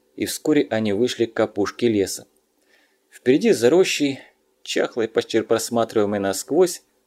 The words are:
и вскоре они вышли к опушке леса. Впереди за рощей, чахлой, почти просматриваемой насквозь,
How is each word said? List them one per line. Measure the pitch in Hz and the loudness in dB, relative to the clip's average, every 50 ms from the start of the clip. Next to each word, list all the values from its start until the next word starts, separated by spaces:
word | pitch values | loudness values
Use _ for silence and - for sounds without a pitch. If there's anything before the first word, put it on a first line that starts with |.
| _ _ _ | _ _ _
и | - 101 | -8 -8
вскоре | 95 - - - 156 151 147 - - | -6 -6 -6 -2 0 2 2 0 0
они | 113 110 110 104 98 | -2 -2 -2 -2 0
вышли | 101 123 123 - - 117 | 0 -2 -2 -2 -2 -4
к | 113 - 113 | -2 0 -2
опушке | 110 104 - 104 98 - - - 120 117 | -2 -2 -2 -4 -4 -4 -4 -2 -2 0
леса. | 107 101 95 90 - - - _ _ _ _ _ _ _ _ _ _ _ _ _ _ _ _ _ | 2 0 -2 -2 -4 -12 -16 _ _ _ _ _ _ _ _ _ _ _ _ _ _ _ _ _
Впереди | - - - 120 135 165 220 226 | -16 -6 0 2 2 4 4 2
за | 165 110 113 123 | 2 4 4 4
рощей, | 156 185 180 - - - 147 139 135 - - - _ _ _ _ _ _ - | 4 4 4 2 0 -2 -2 -2 -4 -6 -12 -20 _ _ _ _ _ _ -12
чахлой, | - - - - - - 123 110 | -6 -4 -2 -2 -2 -2 -2 -2
почти | - - 117 - - - 113 | -2 0 -2 -2 0 0 -2
просматриваемой | 107 - 113 110 - - 120 117 113 110 - 113 104 101 107 101 | 0 0 -2 -2 -2 -2 -2 -2 -2 0 0 0 0 0 0 -2
насквозь, | 98 98 98 - - - 135 170 185 170 - - _ _ _ _ _ | -2 -2 -4 -4 -4 -2 2 2 2 2 0 -8 _ _ _ _ _